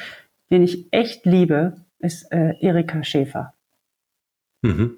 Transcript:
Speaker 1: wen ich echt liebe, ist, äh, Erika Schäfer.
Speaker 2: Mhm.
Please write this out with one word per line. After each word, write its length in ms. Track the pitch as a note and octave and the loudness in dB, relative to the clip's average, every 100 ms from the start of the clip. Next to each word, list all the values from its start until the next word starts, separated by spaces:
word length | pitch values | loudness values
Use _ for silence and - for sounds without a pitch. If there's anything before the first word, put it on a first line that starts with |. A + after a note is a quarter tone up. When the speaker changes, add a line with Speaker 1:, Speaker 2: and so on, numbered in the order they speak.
| - - _ _ _ | -18 -20 _ _ _
Speaker 1:
wen 120 | F3+ | 2
ich 280 | F3 F3+ - | 2 0 -4
echt 360 | G#3 A#3 - F3+ | -2 -2 -2 2
liebe, 500 | F#3 E3+ D3+ F3 - _ _ | 4 4 2 0 -4 _ _
ist, 320 | F3 - - | -8 -8 -4
äh, 240 | E3 D#3+ - | -2 0 0
Erika 440 | F#3+ E3+ E3 D#3+ | 0 0 -2 -6
Schäfer. 500 | C#3+ D3+ C#3 - C3 _ _ _ _ _ _ _ _ _ _ _ | -4 -2 -4 -6 -12 _ _ _ _ _ _ _ _ _ _ _
Speaker 2:
Mhm. 340 | A#2 F#2+ A#2 | -2 0 -2